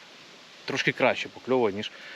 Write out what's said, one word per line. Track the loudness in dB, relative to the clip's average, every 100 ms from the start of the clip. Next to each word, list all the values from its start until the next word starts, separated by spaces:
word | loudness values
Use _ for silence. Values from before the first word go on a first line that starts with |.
| -20 -20 -20 -20 -20 -16
трошки | -6 0 0
краще | 2 2 2 -4
покльовує, | -10 0 2 2
ніж | 0 -6 -10 -16